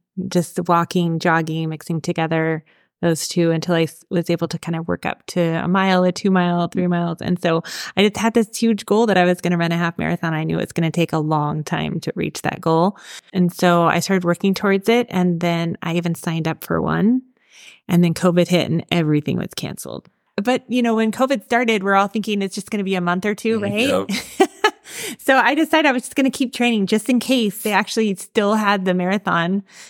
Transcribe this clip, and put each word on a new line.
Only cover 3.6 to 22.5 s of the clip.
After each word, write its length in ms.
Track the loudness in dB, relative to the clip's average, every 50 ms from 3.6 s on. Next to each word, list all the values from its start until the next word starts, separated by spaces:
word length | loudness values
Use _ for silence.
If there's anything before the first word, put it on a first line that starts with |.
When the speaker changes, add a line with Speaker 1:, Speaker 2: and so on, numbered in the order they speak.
| 0 0 0
Speaker 1:
I 80 | 0 0
s-, 200 | 0 -4 -10 -10 -4
was 200 | -4 -2 -2 0
able 200 | -2 -2 -2 -4
to 100 | -4 -6
kind 160 | -6 -4 -6
of 100 | -4 -4
work 200 | -4 -4 -4 -4
up 200 | -6 -8 -8 _ -6
to 120 | -2 0
a 280 | 0 0 0 -2 -2 0
mile, 340 | 0 2 2 2 4 4 2
a 80 | 2
two 180 | 0 0 0 2
mile, 360 | 2 2 2 2 2 0 0 -2
three 200 | -2 -2 0 0
miles. 340 | 0 0 0 -2 -4 -4
And 200 | -2 -2 -2 0
so 220 | 0 0 0 0 -2 -4 -10 -12 -12 -6 0
I 60 | 2 2
just 140 | 2 2 0
had 160 | 0 2 2
this 240 | 2 0 0 -2 -2
huge 280 | 0 0 0 0 0
goal 200 | 0 2 2 4
that 120 | 4 4 4
I 60 | 4
was 160 | 4 2 0
gonna 180 | 0 -2 0 0
run 140 | 0 0
a 60 | -2 -2
half 200 | -2 -2 -4 -4
marathon. 360 | -4 -2 -2 -2 -2 -4 -2
I 100 | -2 -2
knew 140 | -2 -2 -2
it 40 |
was 120 | -4 -4 -2
gonna 180 | 0 0 0
take 220 | 2 0 0 0 0
a 40 | -2
long 440 | 0 0 0 0 0 0 -2 -4 -4
time 380 | -4 -4 -4 -4 -4 -4 -6
to 100 | -6 -6 -6
reach 260 | -4 -4 -6 -6 -6
that 180 | -6 -6 -6 -4
goal. 380 | -2 0 2 2 2 0 -2 -4 -14 -20 -20 -20 -16 _
And 220 | -2 0 0 0 0
so 300 | 2 2 4 4 4 4
I 180 | 4 2 2
started 240 | 0 0 0 0 0
working 280 | 0 -2 0 0 -2 -2
towards 360 | 0 0 0 0 2 2 2
it. 180 | 2 2 0 -2
And 300 | -2 0 0 0 0 0
then 380 | 0 0 0 0 -2 -4 -6 -6
I 140 | -6 -4 -2
even 180 | -2 -2 -2 -4
signed 320 | -4 -4 -4 -2 -2 -2 -2
up 160 | -4 -4 -4
for 180 | -4 -2 -2
one. 400 | 0 0 0 2 4 4 2 2 0 _ _ _ _ _ _ -20 -20 -20 -20 _ _ 0
And 160 | 2 4 4
then 100 | 4 2
covid 360 | 2 0 2 4 4 2 4
hit 200 | 2 0 2 2
and 160 | -2 -2 -2 -2
everything 460 | -2 0 0 2 0 0 0 -2 -4 -4
was 160 | -6 -8 -10
canceled. 540 | -10 -10 -10 -10 -10 -12 -12 -12 -14 -14 _ _ _ _ _ -8
But, 280 | -6 -2 -2 -2 -2 -2 -2
you 120 | -2 0
know, 140 | 2 2 2
when 180 | 2 0 0 0
covid 320 | 0 0 0 0 -2 -2
started, 380 | 0 0 0 2 2 0 0 2
we're 120 | 2 4
all 120 | 4 2 2
thinking 340 | 0 -4 -4 -2 -2 -2
it's 140 | -2 -4